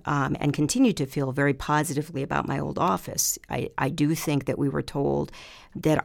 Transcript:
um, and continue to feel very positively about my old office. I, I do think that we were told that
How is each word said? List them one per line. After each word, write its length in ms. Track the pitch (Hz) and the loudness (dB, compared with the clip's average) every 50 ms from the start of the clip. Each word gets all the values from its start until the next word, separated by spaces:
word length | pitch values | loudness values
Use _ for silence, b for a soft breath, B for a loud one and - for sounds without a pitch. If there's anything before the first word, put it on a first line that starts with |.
| - | -4
um, 320 | - 147 143 135 139 139 - | -2 0 0 2 0 0 0
and 140 | - 147 139 | 0 0 2
continue 400 | - 151 147 - 247 269 233 180 | 2 2 2 4 4 4 4 4
to 120 | - 147 | 2 -2
feel 280 | 127 - 156 139 131 127 | -2 -2 -2 -2 -2 0
very 200 | 139 143 143 139 | 2 2 2 2
positively 720 | 135 - - 151 151 151 160 160 139 151 160 170 135 135 | 0 0 0 2 2 2 0 -2 -4 -4 -4 -4 -6 -4
about 240 | - 143 143 - - | -2 0 -2 0 0
my 100 | 139 139 | -2 -2
old 220 | 143 143 143 - | -2 -4 -2 0
office. 580 | 151 180 190 190 - - - 151 - - - - - - | 0 0 0 -2 -4 -6 -4 -2 -2 -2 -2 -4 -6 -6
I, 200 | - 131 - - - - | -4 -4 -4 -4 -2 -2
I 120 | 135 135 | -2 -2
do 260 | 151 165 151 147 165 | 2 2 2 2 2
think 300 | 160 - - 147 139 131 | 0 0 0 0 0 0
that 120 | - 131 - | 0 -2 0
we 120 | 139 139 | 0 0
were 120 | 139 147 | 0 0
told 520 | 135 - - 147 139 143 139 143 143 139 B B B B B B B B B | -4 -2 -4 -2 0 0 0 0 -2 -4 B B B B B B B B B
that 260 | - - 156 156 - | -2 2 2 2 4